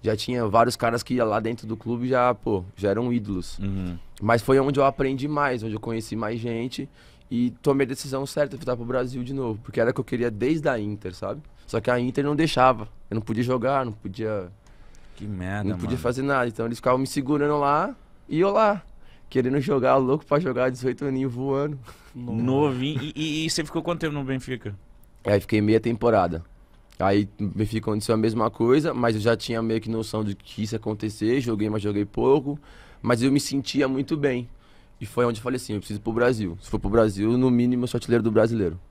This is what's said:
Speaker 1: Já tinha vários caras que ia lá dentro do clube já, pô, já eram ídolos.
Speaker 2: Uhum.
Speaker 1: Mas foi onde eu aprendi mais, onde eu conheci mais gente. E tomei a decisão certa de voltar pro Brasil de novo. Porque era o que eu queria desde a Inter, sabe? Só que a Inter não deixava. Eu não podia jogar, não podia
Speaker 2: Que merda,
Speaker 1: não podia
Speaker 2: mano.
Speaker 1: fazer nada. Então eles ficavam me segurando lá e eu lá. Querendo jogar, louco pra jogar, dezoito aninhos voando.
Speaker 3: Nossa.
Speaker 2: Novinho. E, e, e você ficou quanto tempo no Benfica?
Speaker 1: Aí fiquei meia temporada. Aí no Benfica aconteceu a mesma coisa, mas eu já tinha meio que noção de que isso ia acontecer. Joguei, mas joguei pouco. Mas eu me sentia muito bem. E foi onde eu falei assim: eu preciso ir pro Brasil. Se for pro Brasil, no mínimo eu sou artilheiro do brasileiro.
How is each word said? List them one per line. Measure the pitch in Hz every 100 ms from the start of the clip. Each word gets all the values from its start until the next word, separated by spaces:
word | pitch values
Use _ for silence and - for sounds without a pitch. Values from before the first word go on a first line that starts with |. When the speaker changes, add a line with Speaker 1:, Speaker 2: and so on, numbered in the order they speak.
Speaker 1:
Já | 104 107
tinha | - 123 110
vários | 110 117 -
caras | 117 117
que | - 127
ia | 113
lá | 104
dentro | 110 117 110
do | 113
clube | 117 120 123
já, | 127 123
pô, | 120 127 101 90 -
já | 98
eram | 101 123
ídolos. | 120 104 95 87 -
Speaker 2:
Uhum. | 98 95 92 87 - -
Speaker 1:
Mas | 107 117
foi | 120 135
onde | 135 139
eu | 139
aprendi | 139 135 135 143
mais, | 147 143 123
onde | 110
eu | 107
conheci | 107 113 107 107
mais | 110 117
gente. | 120 113 123 - 139 - - - -
E | 120 123 -
tomei | - 139 131
a |
decisão | 135 139 135 139
certa | - 143
de | 135
voltar | - 123
pro | 117
Brasil | 127 127 127
de | 123
novo. | 139 123 107
Porque | - -
era | 117
o |
que | -
eu |
queria | 127 120 120
desde | 104 123 160 147
a | 123
Inter, | 104 104 95 90
sabe? | 95 135 - - -
Só | 117
que | 110
a | 123
Inter | 123 135
não | 143 147
deixava. | 160 143 127 117 107 - -
Eu | 110
não |
podia | 107 110
jogar, | 120 127 120 139 123
não |
podia | 107 98 95 110 107 90 98 - - - - - -
Speaker 2:
Que | 104
merda, | 95 90 101 98
Speaker 1:
não | 92
podia | 107
Speaker 2:
mano. | 120
Speaker 1:
fazer | 120 123
nada. | 139 139 120
Então | 113 117
eles | 117
ficavam | 131 127
me | 135
segurando | 143 131 147 147 147
lá | 139 147 190 262 - - -
e | 156
eu | 190
lá. | 202 214 202 - - - - -
Querendo | 131 123 139
jogar, | 139 139 127 135
louco | 131 147 -
pra | 147
jogar, | 175 123 127
dezoito | 123 127 113 139
aninhos | 131 135
voando. | 120 135 135 147 143 117 - - 123
Speaker 3:
Nossa. | 120 110
Speaker 2:
Novinho. | 120 135 147 127 135 147
E, | 147 143
e, | 156 151 160
e |
você | - 151
ficou | 170
quanto | 165 170
tempo | 160
no | 147
Benfica? | 131 131 127 127 107 98 - - - - -
Speaker 1:
Aí | 101
fiquei | - 107
meia | 104 110
temporada. | 117 117 117 110 87 82 - - - - _ -
Aí | 95 101 104 -
no | 104
Benfica | 98 104 110 107
aconteceu | 107 107 110
a |
mesma | 110 113 110
coisa, | 110 113 139 156
mas | 131 120 107
eu |
já | 107 113
tinha | - 117
meio | 113 113
que | 110
noção | 113 110 110
de | 107
que | 98 - -
isso | 107 110
ia |
acontecer. | 110 107 107 104 107 131
Joguei, | 120 110 107
mas | 107
joguei | 101 104 104
pouco. | - 120 143 135 147 - - - -
Mas | 120 120
eu | 131
me | 139
sentia | - 139 - 135 135
muito | 131 135 156
bem. | 143 123 123 - - - - -
E | 104
foi | - 120
onde | 113
eu |
falei | 123 131
assim: | -
eu | 104
preciso | - 104
ir |
pro | 120
Brasil. | 113 123 120 98 85
Se | -
for | 107
pro | 98
Brasil, | 113 110 98 107 123
no | 127
mínimo | 120 123 123
eu | 120
sou | 123
artilheiro | - 120
do | 110
brasileiro. | 110 110 113 90 87 -